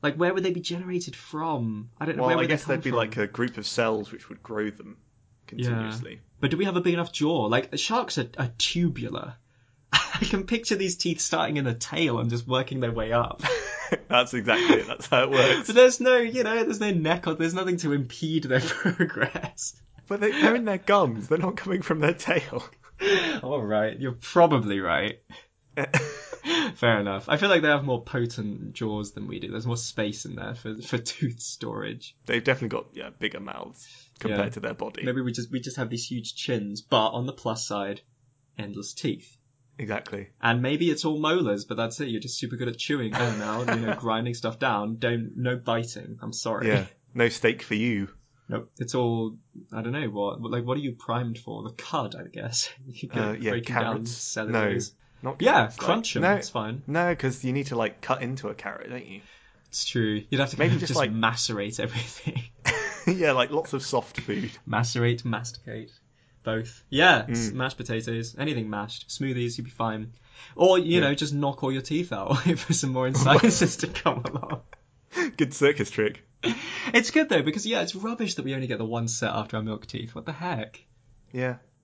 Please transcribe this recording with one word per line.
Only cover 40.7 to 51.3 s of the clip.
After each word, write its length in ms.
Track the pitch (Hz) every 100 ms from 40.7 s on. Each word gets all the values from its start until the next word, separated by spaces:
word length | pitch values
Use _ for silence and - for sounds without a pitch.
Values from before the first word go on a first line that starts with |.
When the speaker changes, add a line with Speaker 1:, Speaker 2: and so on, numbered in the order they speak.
| 151 170
Speaker 1:
it's 140 | 151 165
all 140 | 151
molars, 460 | 151 175 135 104 104
but 120 | 110
that's 220 | 113 -
it. 100 | 143
You're 120 | 110
just 180 | 120 -
super 160 | 123 120
good 120 | 123
at 100 | 120
chewing. 360 | - 147 113
I 60 | 107
don't 200 | 120 107
know, 340 | 104 110 120 117
you 60 | 113
know, 100 | 104
Speaker 2:
<laughs> 40 |
Speaker 1:
grinding 340 | 113 110 120
stuff 240 | 117 113 113
down. 380 | 131 107 104 113
Don't, 380 | 120 120 110 -
no 200 | 123 123
biting. 600 | 120 117 117 - - 113
I'm 120 | 113
sorry. 340 | 113 - 110 113
Speaker 2:
Yeah. 180 | 104 95 _ _
No 160 | - 117
steak 320 | - 117 -
for 140 | - 107
you. 340 | 120 110 98 - _ _ _
Speaker 1:
Nope. 220 | - - _
It's 160 | 120 131
all, 420 | 117 117 113 110 _ - -
I 80 | 110
don't 100 | 113
know, 160 | 139 135
what, 320 | 101 101 -
like, 240 | 113 120 120
what 120 | 131
are 40 |
you 120 | 143
primed 440 | 120 - 120 120